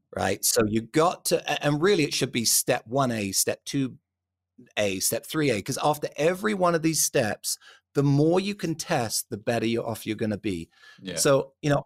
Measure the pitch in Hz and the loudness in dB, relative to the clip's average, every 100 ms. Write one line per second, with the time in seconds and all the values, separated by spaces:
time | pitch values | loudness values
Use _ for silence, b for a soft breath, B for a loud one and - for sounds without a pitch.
0 | _ 95 95 101 - - 110 110 113 156 | _ -4 -2 0 0 2 2 0 0 2
1 | 170 - - 165 - 147 147 147 185 196 | 2 2 -2 -2 0 -2 0 2 4 4
2 | 147 - 131 127 113 - - 123 - 131 | 2 0 -2 -2 0 0 2 -2 -2 -2
3 | 131 113 101 92 - - - 139 131 - | 0 0 -2 -2 -2 -4 -4 -4 -4 -6
4 | _ _ _ _ _ _ 120 - 104 95 | _ _ _ _ _ _ -10 -2 -2 0
5 | - 113 - 156 147 107 98 123 147 147 | -2 -2 -4 -2 0 0 -2 -2 0 0
6 | - - 156 185 214 202 175 170 165 151 | -4 0 0 0 -2 0 2 2 0 0
7 | - 147 110 - - - B B _ - | 0 0 0 -2 -6 -8 B B _ 0
8 | 143 139 156 180 196 202 175 165 - 156 | 4 6 6 4 0 -4 -6 -4 -2 -2
9 | 110 - - 104 117 117 113 117 117 110 | 0 -4 -6 -8 -2 0 0 0 -2 -6
10 | 113 107 107 101 107 87 82 B B B | -6 -4 -2 -2 -4 -4 -8 B B B
11 | 92 85 151 135 - _ 151 139 | -10 -2 2 2 0 _ -2 0